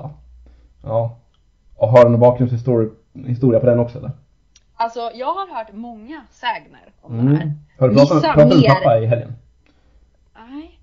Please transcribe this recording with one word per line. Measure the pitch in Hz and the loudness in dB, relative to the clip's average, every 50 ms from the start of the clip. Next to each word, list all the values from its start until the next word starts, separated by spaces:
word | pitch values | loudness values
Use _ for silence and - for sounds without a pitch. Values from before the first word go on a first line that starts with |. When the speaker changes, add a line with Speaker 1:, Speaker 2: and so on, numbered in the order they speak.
Speaker 1:
la. | - - - - - - - - - - - _ _ _ _ _ - | -12 -14 -18 -20 -20 -20 -20 -20 -20 -20 -20 _ _ _ _ _ -12
Ja. | - 110 113 117 117 - - _ _ _ _ _ _ _ _ _ _ - | -6 -4 -4 -4 -4 -10 -14 _ _ _ _ _ _ _ _ _ _ -6
Och | - - 107 | -4 -2 4
har | 123 123 120 | 6 6 6
du | 117 | 6
någon | 120 113 | 4 4
bakgrundshistoria, | 123 123 120 - 131 113 123 113 - 131 123 113 110 107 - _ _ _ _ | 4 2 2 2 -4 -4 -4 -6 -2 -2 -2 0 -2 -4 -8 _ _ _ _
historia | - - 127 120 117 135 127 110 110 | -16 -10 -10 -6 0 0 2 2 2
på | 113 | 2
den | 123 117 117 | 2 2 0
också, | 120 117 - | -2 -4 -8
eller? | - - 139 - - _ _ _ _ _ _ _ _ _ _ _ | -12 -14 -14 -14 -16 _ _ _ _ _ _ _ _ _ _ _
Speaker 2:
Alltså, | - 233 233 226 240 233 226 226 | -8 -8 -8 -6 -10 -10 -10 -10
jag | 233 254 294 339 | -8 -8 -8 -6
har | 381 392 359 311 | -8 -10 -10 -12
hört | 240 220 220 202 | -14 -14 -14 -16
många | 214 233 240 233 214 214 247 320 302 226 _ | -18 -18 -18 -18 -20 -20 -20 -20 -20 -20 _
sägner | _ _ - 180 208 165 147 _ 135 123 _ _ _ _ | _ _ -8 -8 -8 -8 -14 _ -20 _ _ _ _ _
om | _ 131 120 113 | _ -12 -6 -2
Speaker 1:
Mm. | 123 135 147 | 0 2 0
Speaker 2:
det | 156 | 0
här. | 170 151 - - - _ _ - | -2 -6 -8 -10 -14 _ _ -2
Speaker 1:
Har | 135 127 | 0 2
du | - | 4
pratat, | - - - - | 4 4 4 2
Speaker 2:
Vissa | 302 - 311 277 | 0 0 2 2
Speaker 1:
pratat | - - - | 4 4 6
med | - | 6
Speaker 2:
mer | - 233 - | 4 4 4
Speaker 1:
pappa | - 180 - 143 117 110 | 2 2 2 0 0 0
i | 113 | 0
helgen? | 113 120 113 113 - - - _ _ _ _ _ _ _ _ _ _ _ _ _ _ _ _ _ _ _ 214 226 240 | -2 -2 -4 -4 -12 -16 -20 _ _ _ _ _ _ _ _ _ _ _ _ _ _ _ _ _ _ _ -20 -20 -20
Speaker 2:
Nej. | 269 294 320 - _ _ | -20 -20 -20 -20 _ _